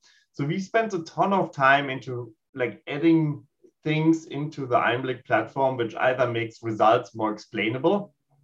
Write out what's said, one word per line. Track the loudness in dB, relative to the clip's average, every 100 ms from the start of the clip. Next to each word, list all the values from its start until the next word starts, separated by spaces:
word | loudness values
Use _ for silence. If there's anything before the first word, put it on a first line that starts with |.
| _ _ _
So | -6 -4
we | -4
spent | -2 -2 -2
a | -4
ton | -6 -2 0
of | 0 -2
time | 0 4 4 2
into, | -6 -8 -10 -10 -18 _
like, | -6 -6 -6 -10
adding | 0 4 4 2 -2 -10 _ _ _
things | -2 2 2 2 -2
into | -8 -8 -6 0
the | 2
Einblick | 2 0 -2 -6 -2
platform, | -2 0 0 0 0
which | -4 0
either | 0 2 0
makes | -2 -6 -8
results | -6 2 4 4 0 -4
more | -4
explainable | -4 -8 -4 -2 0 2 0 -2 _ _ _